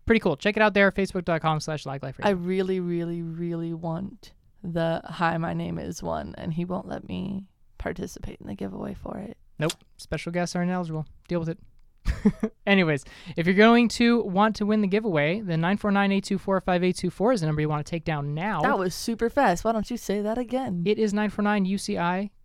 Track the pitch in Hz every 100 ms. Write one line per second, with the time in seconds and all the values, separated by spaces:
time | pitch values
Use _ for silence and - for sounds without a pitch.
0 | - 226 190 147 208 208 214 202 196 190
1 | 196 190 175 165 160 156 156 151 - 139
2 | 139 - 208 190 175 190 185 190 175 175
3 | 170 170 165 165 170 170 165 165 170 160
4 | 196 220 - - _ _ 180 165 165 165
5 | - 156 170 165 165 165 170 165 - 170
6 | 175 160 - - 175 160 175 180 185 -
7 | - 180 190 196 196 _ _ - - 170
8 | - - - - - 196 196 190 202 196
9 | - - 208 - - - 156 - _ -
10 | - 160 - 175 175 180 175 185 170 156
11 | 156 - - 175 165 165 - - - _
12 | - - 214 - 220 - - 196 170 143
13 | - - - 170 165 190 220 233 240 -
14 | 240 233 196 185 214 214 208 214 202 202
15 | 226 156 147 196 202 160 165 202 - 202
16 | 196 196 - 190 - 190 185 180 185 180
17 | 180 - 202 247 156 151 151 151 147 170
18 | 156 151 143 147 196 185 247 254 185 -
19 | - 226 226 294 254 175 220 226 202 240
20 | - 202 208 226 233 247 254 175 175 208
21 | 220 202 214 - 208 208 185 196 - 196
22 | 170 185 202 -